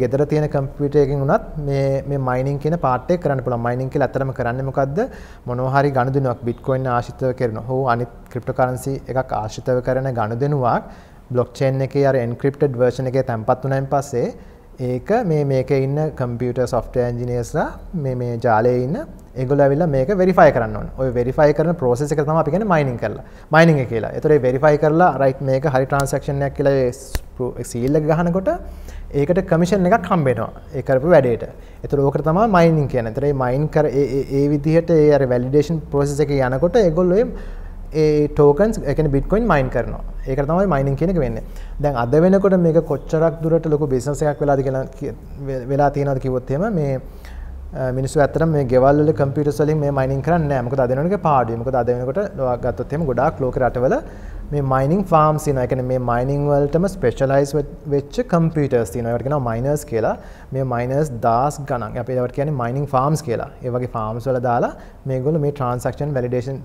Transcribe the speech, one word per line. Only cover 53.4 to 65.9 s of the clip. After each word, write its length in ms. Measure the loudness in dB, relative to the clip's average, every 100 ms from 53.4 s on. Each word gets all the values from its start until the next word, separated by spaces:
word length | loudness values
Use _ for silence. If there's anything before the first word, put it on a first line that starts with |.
ලෝක 160 | -2 0
රටවල 320 | 0 2 2 0 -4 -12 -14 -12 -6
මේ 100 | -4 0
මයිනින් 300 | 2 2 0 4
ෆාම්ස් 320 | 4 4 2
තියෙනවා. 200 | 0 0
ඒ 60 | 0
කියන්නේ 180 | -2 -2
මේ 80 | -2 0
මයිනින් 320 | 0 0 0 0
වලටම 360 | 2 2 2 0
ස්පෙෂලයිස් 600 | 0 -2 0 2 2 2 -2
වෙ-, 160 | -4 -8 -4
වෙච්ච 260 | -2 -2 -6 0
කම්පියුටර්ස් 600 | 2 2 0 0 0 0
තියෙනවා. 200 | -4 -4
ඒවට 120 | -2 -2
කියනවා 200 | -2 -2
මයිනර්ස් 360 | -2 -2 -2 -2
කියලා. 240 | -2 -2 -4 -10 -18 -8
මේ 120 | -6 -4
මයිනර්ස් 360 | -2 -2 -2 -2 -2 0
දාස් 320 | 2 0 -2 -6
ගණන්. 300 | -6 -6 -8
අපි 80 | -4 -2
ඒවට 180 | -2 -2
කියන්නේ 200 | -4 -2
මයිනින් 240 | -2 -4 -2
ෆාම්ස් 280 | 0 2 0 -2
කියලා. 220 | -4 -6 -10
ඒ 100 | -6
වගේ 160 | -4 -4 -6
ෆාම්ස් 320 | -6 -4 -2
වල 120 | -2 0
දාලා 240 | 0 0 -4 -16 -12 -6
මේගොල්ලෝ 360 | -4 0 0 0
මේ 100 | -2
ට්‍රාන්සැක්ෂන් 560 | -2 -2 -4